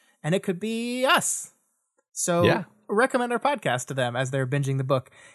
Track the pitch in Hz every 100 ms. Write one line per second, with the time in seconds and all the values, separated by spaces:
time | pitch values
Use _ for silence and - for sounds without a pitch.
0 | _ _ 151 190 202 175 220 226 240 247
1 | 262 349 - - - _ _ _ _ _
2 | _ - - 170 175 156 - _ - 208
3 | 262 247 240 240 277 269 139 127 - 135
4 | 123 120 131 135 127 143 135 135 135 131
5 | - - -